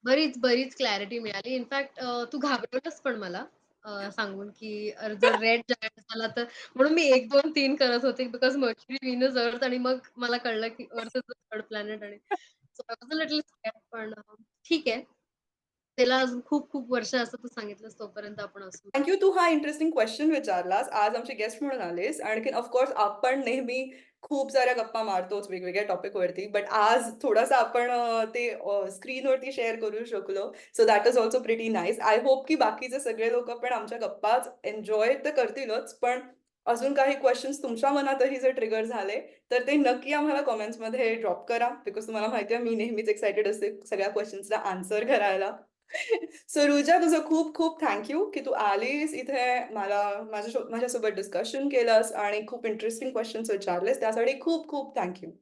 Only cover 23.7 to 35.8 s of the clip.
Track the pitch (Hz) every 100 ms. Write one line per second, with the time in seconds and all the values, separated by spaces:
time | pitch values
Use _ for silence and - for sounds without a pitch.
23.7 | 254 262 - _ _ - 277 262 262 247
24.7 | 233 220 226 214 185 185 202 208 185 180
25.7 | 180 208 185 196 196 180 180 208 208 202
26.7 | 220 208 247 226 - 262 214 254 262 233
27.7 | 240 240 240 233 226 220 240 240 214 196
28.7 | 202 190 190 247 262 269 262 262 262 226
29.7 | 226 220 214 233 208 190 196 208 - -
30.7 | - 226 208 208 254 220 254 226 226 226
31.7 | 196 175 233 214 220 262 262 269 302 220
32.7 | 214 254 269 254 220 226 240 240 233 247
33.7 | 233 214 233 220 - 208 240 - - -
34.7 | 214 214 214 226 277 294 294 233 277 247
35.7 | 226